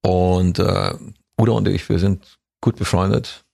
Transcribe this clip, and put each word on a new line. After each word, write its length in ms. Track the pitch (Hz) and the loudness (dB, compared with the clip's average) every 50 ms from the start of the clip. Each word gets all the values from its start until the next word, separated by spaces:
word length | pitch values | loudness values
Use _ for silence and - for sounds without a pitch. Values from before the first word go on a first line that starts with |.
Und, 560 | - - 92 90 90 90 90 90 92 92 87 - | 2 2 2 2 2 2 2 2 2 0 0 0
äh, 360 | 92 95 95 - 50 50 - - - - - _ _ _ _ - | 0 0 0 0 -2 -4 -4 -8 -12 -20 -20 _ _ _ _ 0
Udo 160 | 110 113 113 | 2 2 2
und 120 | 110 101 98 | 0 0 0
ich, 200 | 98 92 - - | -2 -2 -2 -2
wir 100 | 104 87 | 0 2
sind 260 | 90 98 95 95 - - - _ _ _ _ _ | 2 0 0 -2 -6 -20 -20 _ _ _ _ _
gut 160 | - - - | -2 -2 -2
befreundet. 680 | - 101 - - 95 92 95 110 - 120 - - - _ _ | -2 -4 -2 0 0 2 2 0 -2 -2 -6 -14 -18 _ _